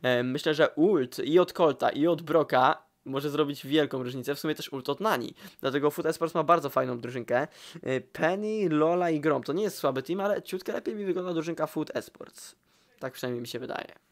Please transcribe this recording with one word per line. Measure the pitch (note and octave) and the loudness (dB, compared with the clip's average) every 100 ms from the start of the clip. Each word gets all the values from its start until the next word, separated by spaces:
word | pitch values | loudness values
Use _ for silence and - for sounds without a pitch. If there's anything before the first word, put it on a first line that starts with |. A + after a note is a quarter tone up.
Em, | B2+ B2 B2+ | 2 2 0
myślę, | C3+ D#3+ | -2 0
że | D3+ D3+ | 4 2
ult | - F3+ F3+ B2+ - | 4 4 4 0 -4
i | C3+ E3+ | 4 4
od | F3 | 4
Colta, | - D#3+ C3 B2 | 4 2 4 0
i | C3+ D#3+ | 2 2
od | D#3+ | 2
Broka | D#3+ E3 C#3+ C3 C3 D#3+ _ _ | 2 2 4 6 4 2 _ _
może | - C3+ D3 | -6 -4 -2
zrobić | C#3+ C#3+ C#3+ C3+ | 0 -2 -2 0
wielką | D#3 C#3+ C3 | 2 2 -2
różnicę, | B2 C3 B2 | -6 -6 -6
w | C#3+ | -4
sumie | D#3+ | -4
też | D3+ - | -4 -6
ult | C3+ B2+ | -6 -4
od | C#3+ | -2
Nani. | G#3+ C#3+ A2+ - F#3+ - | 0 0 -2 -12 -20 -4
Dlatego | C#3+ C#3 D3 | -2 0 0
Foot | D#3+ D#3+ | 0 -2
Esports | D#3+ E3 | 0 -2
ma | E3+ | 0
bardzo | D3+ E3+ C#3 | 4 4 4
fajną | C3 B2+ A#2+ | -2 -2 -4
drużynkę. | A#2+ B2+ A2+ A#2+ D3+ - - E3+ - | -6 -8 0 0 0 -8 -18 -10 -4
Y, | C3 - | -4 -4
Penny, | - D#3 G3 G#3+ A3 F#3 | -2 0 0 -4 0 2
Lola | D3+ D#3 F3+ F3 | 4 4 2 0
i | D#3 | 0
Grom. | D3+ C3+ | 2 0
To | - | 0
nie | D#3 | -2
jest | G#3 - | -2 0
słaby | C#3+ C3 | 0 0
team, | C3 F#3 | -4 -2
ale | G3+ G3 | 0 -2
ciutkę | - F#3 - | -4 -8 -4
lepiej | A#3+ - | -4 -6
mi | A3 | -4
wygląda | G3 F3+ F3+ | -2 -2 0
drużynka | E3 D#3+ D#3+ D#3 | -2 -2 -2 -2
Foot | D#3 D3+ A#2+ | -2 -4 -6
Esports. | - - - - - _ _ _ _ _ | -8 -16 -18 -18 -20 _ _ _ _ _
Tak | C3+ | -10
przynajmniej | - B2+ A#2+ | -6 -6 -4
mi | A#2+ | -6
się | A#2+ | -8
wydaje. | B2+ - - - _ | -6 -8 -8 -16 _